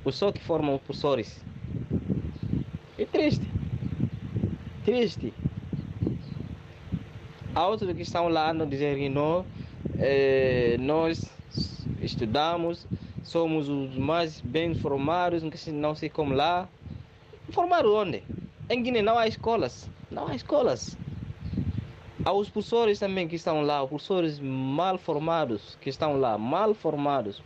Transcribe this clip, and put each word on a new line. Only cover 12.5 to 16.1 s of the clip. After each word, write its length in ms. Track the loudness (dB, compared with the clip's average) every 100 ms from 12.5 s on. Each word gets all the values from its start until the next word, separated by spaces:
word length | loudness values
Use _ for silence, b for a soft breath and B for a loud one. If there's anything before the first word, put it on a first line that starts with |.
| 2 -2 -4 -6 B B B
somos 460 | -2 0 2 2 0
os 260 | -2 -2 -2
mais 440 | 2 2 2 -2
bem 340 | -2 0 2 0
formados, 680 | 0 0 2 2 2 2 -2 -6 -6
não 240 | -2 0 0
sei 140 |
como 260 | -4